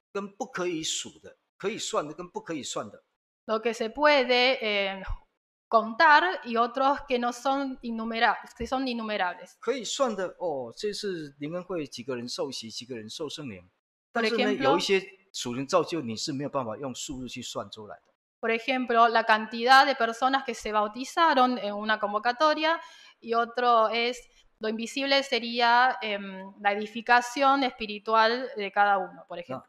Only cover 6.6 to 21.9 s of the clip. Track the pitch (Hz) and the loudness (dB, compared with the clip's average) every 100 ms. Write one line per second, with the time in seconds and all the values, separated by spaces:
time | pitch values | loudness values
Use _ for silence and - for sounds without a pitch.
6.6 | 240 262 269 277 - 240 240 - 277 277 | 0 2 2 0 -2 -2 -2 -2 -2 0
7.6 | 269 262 240 226 226 226 233 - - - | -2 -8 -8 -8 -4 2 2 2 -6 -10
8.6 | 226 262 269 233 220 208 180 175 180 _ | -4 -2 -2 -4 -4 -2 -4 -6 -16 _
9.6 | - 262 202 - 254 196 180 - 170 139 | -4 -4 -4 -2 -2 -2 -6 -4 -6 -4
10.6 | 117 - 208 196 208 170 147 143 147 175 | -8 -8 -6 -6 -6 -8 -10 -10 -8 -8
11.6 | 175 180 139 - 117 120 120 - 143 123 | -6 -8 -8 -10 -8 -8 -6 -8 -8 -8
12.6 | 113 - 117 120 110 - 147 - 143 92 | -12 -12 -12 -12 -12 -10 -10 -10 -12 -14
13.6 | 90 _ _ _ _ 233 226 226 208 226 | -18 _ _ _ _ -2 0 2 0 2
14.6 | 269 277 - 190 - - _ - 123 120 | 4 2 2 0 0 -18 _ -8 -6 -4
15.6 | 139 185 147 165 117 110 - 135 143 139 | 2 2 2 -2 -4 -6 -6 -4 -4 -4
16.6 | 117 107 135 117 - 131 120 123 113 131 | -4 -6 -8 -8 -10 -10 -10 -12 -10 -8
17.6 | 101 110 104 82 _ _ _ - 226 226 | -10 -12 -16 -18 _ _ _ -8 -2 -2
18.6 | 277 262 247 233 233 226 226 214 220 233 | -2 -2 2 4 6 4 4 2 2 -2
19.6 | 240 269 285 254 226 226 262 269 269 - | 6 8 8 2 -2 0 0 0 -2 -8
20.6 | 220 214 214 233 269 359 330 269 247 240 | -2 -2 -2 -4 -6 2 4 4 4 2
21.6 | 208 208 214 | -6 -6 -2